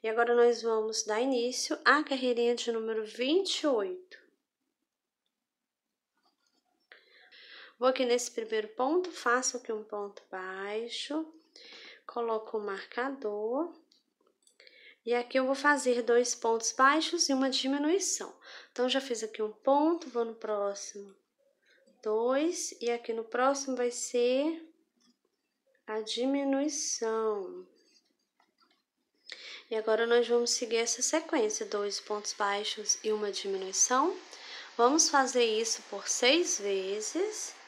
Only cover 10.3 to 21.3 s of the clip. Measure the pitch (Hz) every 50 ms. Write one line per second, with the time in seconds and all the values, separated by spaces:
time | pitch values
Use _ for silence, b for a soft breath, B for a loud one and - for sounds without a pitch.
10.3 | - 190 185 185 190 190 196 202 208 220 233 233 233 - - - 285 311 320 311
11.3 | - - _ _ B B B B B B B B B B B - - 240 233 226
12.3 | 226 220 220 - - 220 208 202 196 196 - - - 233 247 277 277 269 277 214
13.3 | 208 208 214 226 240 277 330 339 330 - _ _ _ _ _ _ _ _ _ _
14.3 | _ _ _ _ _ B B B B B B B B B _ 226 240 240 240 240
15.3 | - 262 262 254 269 269 277 294 294 269 262 254 247 240 233 226 233 240 247 247
16.3 | - - - 233 226 226 - - - - 262 269 294 320 311 311 - 339 - -
17.3 | 277 262 269 269 262 - - 262 277 285 294 302 349 392 - - - - 202 -
18.3 | - B B B B B B B B - 240 254 247 269 269 269 247 226 226 214
19.3 | - - 214 214 214 - _ 269 269 285 302 320 339 330 - 262 233 233 233 226
20.3 | 220 220 - 208 214 208 202 202 202 196 - - - 208 202 196 190 _ _ _